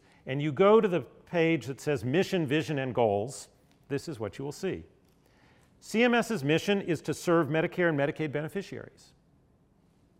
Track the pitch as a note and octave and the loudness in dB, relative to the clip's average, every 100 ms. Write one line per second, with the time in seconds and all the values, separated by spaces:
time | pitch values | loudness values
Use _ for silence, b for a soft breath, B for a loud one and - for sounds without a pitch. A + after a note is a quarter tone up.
0 | b b b C3+ D3+ C3 G3 A3 G#3 E3+ | b b b -4 -2 4 6 6 4 0
1 | - - - F3 E3 D#3+ A#2 B2+ - C#3 | -4 -16 -4 2 2 2 -2 -8 -4 -2
2 | A#2+ D#3 F3+ F#3 D3 D3+ C3+ C#3+ C3+ A2+ | 0 0 0 -2 0 -2 -2 -4 -2 2
3 | A2+ G2+ A#2+ - - _ _ _ - C#3 | 2 2 -2 -10 -18 _ _ _ -8 -8
4 | - A#2+ G#2 - C#3 - F#3+ F#2+ E2 _ | -8 -8 -10 -8 -12 -8 -8 -8 -12 _
5 | _ _ b b b b b b - A3 | _ _ b b b b b b -2 2
6 | A#3+ A#3+ A3 G#3+ C#3 D#3 G#3 G3+ F3+ D3+ | 4 4 0 -2 2 2 2 0 0 -4
7 | - D3 - E3+ C#3 D#3 E3+ F3+ E3+ D3 | -4 -4 2 2 4 0 0 0 0 2
8 | C#3+ - D#3 C#3+ D#3 G3 F#3 A2+ - _ | 0 -2 -4 -6 -6 -8 -10 -12 -14 _
9 | - _ _ _ _ _ _ _ _ _ | -20 _ _ _ _ _ _ _ _ _
10 | _ | _